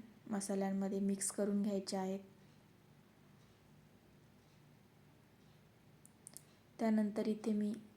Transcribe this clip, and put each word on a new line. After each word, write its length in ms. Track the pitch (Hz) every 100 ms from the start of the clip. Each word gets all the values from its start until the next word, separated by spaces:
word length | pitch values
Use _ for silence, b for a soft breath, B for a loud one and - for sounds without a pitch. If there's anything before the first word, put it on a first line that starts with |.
| - - -
मसाल्यांमध्ये 680 | 208 202 196 196 196 196 196
मिक्स 300 | 196 196 -
करून 320 | - 202 202
घ्यायचे 340 | 202 196 196 190
आहेत. 240 | 190 196 - - - - - - - - - - - - - - - - - - - - - - - - - - - - - - - - - - - - - - - - - B B B B -
त्यानंतर 480 | 226 214 208 214 214
इथे 260 | 214 226
मी 200 | 208 208 220 -